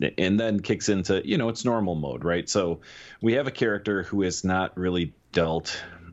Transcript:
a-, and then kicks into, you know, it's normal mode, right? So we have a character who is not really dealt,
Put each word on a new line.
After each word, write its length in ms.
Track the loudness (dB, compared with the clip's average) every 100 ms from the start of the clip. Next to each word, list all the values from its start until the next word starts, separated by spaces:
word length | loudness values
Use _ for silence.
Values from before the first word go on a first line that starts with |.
a-, 160 | -2 0
and 220 | 2 2
then 200 | 2 0
kicks 280 | 0 0 2
into, 380 | 0 2 0 0
you 100 | 0
know, 120 | 0
it's 140 | -2
normal 300 | 0 0 0
mode, 300 | -2 -4 -4
right? 240 | -2 -2 0
So 320 | 0 0 -2 -8 -20 -20 -2
we 140 | 2
have 120 | 2 0
a 40 |
character 520 | 0 0 0 0 -2
who 200 | 0 0
is 220 | 0 0
not 320 | 0 0 0 -2
really 340 | 0 0 -2 -6 _
dealt, 500 | 0 2 0 -4 -8 -12 -16 -20